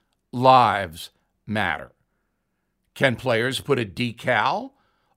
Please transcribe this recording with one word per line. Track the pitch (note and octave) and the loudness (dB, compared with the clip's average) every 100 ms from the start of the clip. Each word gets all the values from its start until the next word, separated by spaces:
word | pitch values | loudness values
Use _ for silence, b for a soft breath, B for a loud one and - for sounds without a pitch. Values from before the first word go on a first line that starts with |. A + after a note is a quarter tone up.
| _ _ _ | _ _ _
lives | B2 C3 C3 A2 G2 F2+ E2 - _ _ _ - | 2 6 6 6 2 -4 -12 -18 _ _ _ -8
matter. | G#2+ F2+ D2 B1+ _ _ _ _ _ _ _ _ _ _ | -4 -2 -4 -10 _ _ _ _ _ _ _ _ _ _
Can | - C#3 A2 | -2 0 0
players | B2+ A2 B2+ B2+ | -2 0 -2 -6
put | - B2 | -2 -2
a | G2+ | -2
decal | E2 A#2+ - B2+ A2+ B2 F#3+ C4+ _ _ _ _ | -6 -8 -6 -2 0 0 -2 -8 _ _ _ _